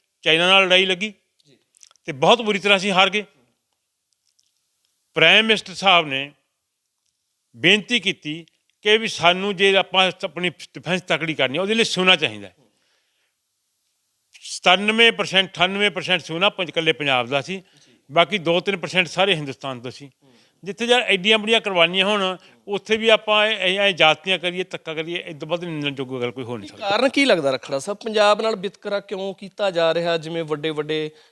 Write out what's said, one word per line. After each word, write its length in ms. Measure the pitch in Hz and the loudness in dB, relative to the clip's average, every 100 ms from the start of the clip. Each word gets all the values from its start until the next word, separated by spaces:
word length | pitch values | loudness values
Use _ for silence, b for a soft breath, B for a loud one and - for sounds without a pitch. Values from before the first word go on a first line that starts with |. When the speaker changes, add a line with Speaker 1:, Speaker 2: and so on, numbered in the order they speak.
| _ _ | _ _
Speaker 1:
ਚਾਈਨਾ 260 | 165 160 180 | 0 2 4
ਨਾਲ 180 | 196 190 | 4 6
ਲੜਾਈ 200 | 180 190 | 4 4
ਲੱਗੀ 280 | 180 214 196 _ _ 147 | -2 -6 -10 _ _ _
Speaker 2:
ਜੀ। 100 | 131 _ _ _ _ - | _ _ _ _ _ -12
Speaker 1:
ਤੇ 60 | |
ਬਹੁਤ 300 | 139 165 226 | 2 4 4
ਬੁਰੀ 180 | 220 196 | 2 -2
ਤਰ੍ਹਾਂ 180 | 202 196 | 2 0
ਅਸੀਂ 140 | 202 | 2
ਹਾਰ 180 | 185 190 | 2 2
ਗਏ। 140 | 208 196 _ _ _ _ _ _ _ _ _ _ _ _ _ _ _ _ _ _ | 0 -8 _ _ _ _ _ _ _ _ _ _ _ _ _ _ _ _ _ _
ਪ੍ਰਾਈਮ 320 | 160 160 196 220 | 4 6 6 4
ਮਿਨਿਸਟਰ 280 | 214 - | -2 -2
ਸਾਹਿਬ 340 | 175 190 175 156 | -2 4 4 2
ਨੇ 240 | 135 143 _ _ _ _ _ _ _ _ _ _ _ _ 120 | -6 -8 _ _ _ _ _ _ _ _ _ _ _ _ 0
ਬੇਨਤੀ 440 | 151 208 - 240 | 2 2 0 -6
ਕੀਤੀ 460 | 190 165 151 160 160 _ _ _ | -4 -8 -12 -14 -18 _ _ _
ਕਿ 160 | 208 220 | 0 0
ਵੀ 100 | 220 | -2
ਸਾਨੂੰ 480 | - 165 180 202 185 | 2 2 2 -4 0
ਜੇ 200 | 196 196 | 2 2
ਆਪਾਂ 360 | 185 185 185 170 | 0 0 0 -2
ਆਪਣੀ 260 | 196 170 180 | -10 -6 -6
ਡਿਫੈਂਸ 520 | - - - 147 180 | -6 -20 -14 -6 -6
ਤਕੜੀ 320 | 180 160 160 | -2 -4 -4
ਕਰਨੀ 240 | 147 131 139 | -2 -2 -2
ਹੈ, 40 | |
ਉਹਦੇ 120 | 196 | -2
ਲਈ 100 | 220 | 0
ਸੋਨਾ 320 | 220 175 185 180 | -2 0 2 2
ਚਾਹੀਦਾ 320 | 139 107 98 | 0 -6 -16
ਹੈ। 80 | _ _ _ _ _ _ _ _ _ _ _ _ _ _ _ _ _ _ - | _ _ _ _ _ _ _ _ _ _ _ _ _ _ _ _ _ _ -20
ਸਤਾਨਵੇਂ 680 | - - 180 185 208 220 233 | -14 -4 2 2 2 4 2
ਪਰਸੈਂਟ, 400 | 214 165 180 185 | 2 -2 -2 -4
ਅਠਾਨਵੇਂ 400 | - 180 196 208 | -2 -2 0 -2
ਪਰਸੈਂਟ 300 | 202 165 180 | -2 -4 -4
ਸੋਨਾ 280 | - 165 202 | -4 -2 -2
ਪੰਜ-, 200 | 208 175 | -2 -6
ਇਕੱਲੇ 240 | 170 160 | -2 -2
ਪੰਜਾਬ 340 | 156 147 127 120 | -2 0 0 0
ਦਾ 140 | 139 | -4
ਸੀ, 160 | 135 190 | -4 -12
Speaker 2:
ਜੀ। 400 | 180 _ _ _ _ | _ _ _ _ _
Speaker 1:
ਬਾਕੀ 260 | 151 170 202 | 0 0 0
ਦੋ 220 | 156 175 | 0 -2
ਤਿੰਨ 180 | 180 196 | -2 -6
ਪਰਸੈਂਟ 300 | 156 180 170 | -4 -4 -2
ਸਾਰੇ 280 | 170 196 170 | 0 0 0
ਹਿੰਦੁਸਤਾਨ 440 | 143 127 139 127 | -4 -10 -10 -10
ਤੋਂ 120 | 123 | -12
ਸੀ। 200 | - 139 _ | -16 -20 _
Speaker 2:
ਹੂੰ। 80 | 139 123 b _ | _ _ b _
Speaker 1:
ਜਿੱਥੇ 220 | 170 196 233 | -14 -6 2
ਯਾਰ 160 | 247 | 2
ਐਡੀਆਂ 360 | 190 196 190 220 | 2 0 4 2
ਬੜੀਆਂ 240 | 214 226 | 2 0
ਕੁਰਬਾਨੀਆਂ 440 | 214 185 165 190 190 | 0 2 2 4 0
ਹੋਣ, 320 | 214 185 185 b b - | 2 0 -4 b b -8
ਉੱਥੇ 300 | 196 - 220 | -8 -2 0
ਵੀ 120 | 220 | 4
ਆਪਾਂ 380 | 214 214 214 214 | 4 4 2 2
ਇਹ, 100 | 214 | 0
ਇਹ, 240 | 185 190 | 0 2
ਇਹ 120 | 202 | 0
ਜਾਤੀਆਂ 460 | 170 156 151 190 185 | 6 4 4 -2 -2
ਕਰੀਏ, 240 | 175 180 | -2 -6
ਧੱਕਾ 300 | 185 - - | -8 -10 -10
ਕਰੀਏ, 300 | 156 160 175 180 | -8 -8 -8 -10
ਇਹ 100 | 151 | -12
ਤੋਂ 120 | 156 | -6
ਵੱਧ 160 | 170 | -6
ਨਿੰਦਣਯੋਗ 580 | 175 156 143 139 127 131 | -4 -6 -6 -6 -8 -6
ਗੱਲ 100 | 120 | -6
ਕੋਈ 120 | 123 | -6
ਹੋ 140 | 117 120 | -10 -10
ਨਹੀਂ 120 | 101 | -12
Speaker 2:
ਕੀ 80 | - | -10
Speaker 1:
ਸਕਦੀ। 120 | 208 | -2
Speaker 2:
ਕਾਰਨ 200 | 208 269 | 0 0
ਕੀ 160 | 294 269 | 2 2
ਲੱਗਦਾ 260 | 185 139 | 2 2
ਰੱਖੜਾ 280 | 131 - 139 | -4 -4 -8
ਸਾਹਿਬ? 180 | 196 202 233 | -6 -10 -4
ਪੰਜਾਬ 360 | 214 208 208 | 2 2 2
ਨਾਲ 140 | 220 220 | -2 -4
ਵਿਤਕਰਾ 440 | 190 - 208 202 | -8 -10 -8 -8
ਕਿਉਂ 340 | 196 190 196 | -8 -8 -8
ਕੀਤਾ 380 | 190 196 - 202 | -10 -16 -4 -2
ਜਾ 220 | 170 165 | 2 2
ਰਿਹਾ? 240 | 165 170 170 | 2 0 -2
ਜਿਵੇਂ 260 | 156 165 | -4 -6
ਵੱਡੇ-ਵੱਡੇ 680 | 160 151 156 151 151 156 156 b b | -4 -4 -4 -4 -4 -4 -6 b b